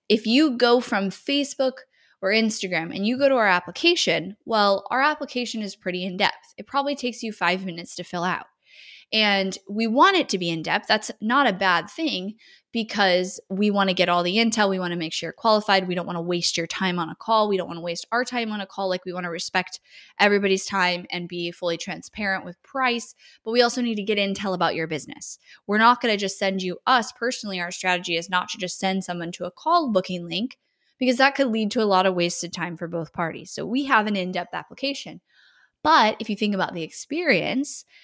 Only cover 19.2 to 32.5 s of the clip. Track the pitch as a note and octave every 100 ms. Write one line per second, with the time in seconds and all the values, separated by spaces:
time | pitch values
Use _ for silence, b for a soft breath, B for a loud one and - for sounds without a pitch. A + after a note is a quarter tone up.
19.2 | F3+ E3+ - F#3+ F3+ - B B B B
20.2 | G#3 G3+ G3 F#3+ - G3 F3+ F3 F3+ F3
21.2 | F3 F3 E3+ E3+ F3+ E3+ - E3 - -
22.2 | G3+ F#3+ F3+ F3 _ C4+ B3+ A#3+ - -
23.2 | b b - A#3+ A#3+ B3 A#3+ G#3+ G3+ G#3
24.2 | G3 G3 G3+ F3+ E3+ C3 D#3+ D#3 - -
25.2 | - - b b b G#3 A3+ A#3+ A#3+ G3+
26.2 | G3 - G3 F#3+ F#3 F3 - B3+ A3+ -
27.2 | A#3+ B3+ G#3 F#3 F3 - F#3 F3+ F3+ E3
28.2 | F#3 F#3 - - F3+ - F#3+ F#3+ F#3 F3
29.2 | E3+ F3+ F3+ - D#4 F4 D4 G3+ - F3+
30.2 | E3+ F3 B3 - _ _ _ - B3+ B3
31.2 | C4+ C4+ C4+ A3 G#3+ A#3+ G#3+ F#3 F#3+ F3+
32.2 | F3 - F3